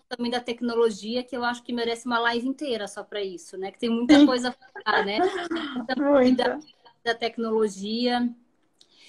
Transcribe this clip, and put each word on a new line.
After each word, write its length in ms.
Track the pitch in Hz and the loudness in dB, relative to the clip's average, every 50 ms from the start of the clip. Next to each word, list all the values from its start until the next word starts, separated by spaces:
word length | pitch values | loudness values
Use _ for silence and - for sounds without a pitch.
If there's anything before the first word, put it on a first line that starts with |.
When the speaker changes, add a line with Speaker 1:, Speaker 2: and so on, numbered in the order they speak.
| _ - | _ -12
Speaker 1:
também 220 | 247 - 240 233 | -8 -6 -4 -2
da 100 | 247 247 | -2 -4
tecnologia, 840 | 240 - 233 240 247 240 233 233 233 226 214 190 196 214 233 247 | -4 -6 -8 -4 -4 -2 0 2 2 2 0 -2 -8 -6 -6 -6
que 140 | 247 247 - | -6 -6 -6
eu 80 | 247 240 | -4 -4
acho 180 | 240 240 240 | -4 -4 -6
que 100 | - - | -8 -8
merece 340 | 240 233 233 233 233 233 - | -6 -4 -4 -4 -4 -6 -4
uma 120 | 254 240 226 | -4 -2 0
live 300 | 233 233 240 240 233 262 | 0 0 0 -2 -2 -4
inteira 400 | 269 - 302 277 233 214 202 196 | -6 -6 -4 -6 -4 -4 -6 -8
só 140 | - 214 196 | -10 -14 -14
pra 180 | - - 208 | -10 -8 -6
isso, 360 | 202 196 180 - - - - 185 | -6 -6 -8 -12 -16 -14 -12 -10
né? 120 | 190 196 | -10 -10
Que 80 | - - | -8 -4
tem 120 | - 233 | -2 0
muita 280 | 233 233 240 240 294 285 | 0 2 6 8 8 10
Speaker 2:
Sim. 80 | 294 | 10
Speaker 1:
coisa 260 | 262 254 247 247 247 | 8 6 2 -2 -4
pra 300 | 254 _ _ - - 403 | -6 _ _ -20 -14 -6
falar, 220 | - 214 214 - 208 | -2 0 0 2 2
né? 140 | 196 208 220 | 0 0 0
Speaker 2:
<laughs> 720 | 359 381 392 359 349 339 330 330 311 285 262 247 233 254 | 0 0 -2 -4 -6 -6 -6 -6 -6 -6 -8 -8 -6 -4
Speaker 1:
Então, 220 | 262 254 277 285 | -2 0 2 4
Speaker 2:
Muita. 320 | 294 277 254 254 254 - 247 | 6 6 6 6 4 4 2
Speaker 1:
da, 160 | 247 - 294 - - _ _ _ - _ _ - | -2 -2 -6 -10 -16 _ _ _ -20 _ _ -4
da 100 | 233 226 | -4 -4
tecnologia, 1200 | 233 233 226 226 233 226 226 220 220 220 214 196 190 196 208 220 233 247 247 240 240 240 240 233 - _ _ _ _ _ _ _ _ _ _ _ _ - | -2 -4 -6 -4 -4 -4 0 0 0 0 0 -2 -6 -8 -6 -4 -2 0 0 0 0 -2 -2 -4 -8 _ _ _ _ _ _ _ _ _ _ _ _ -20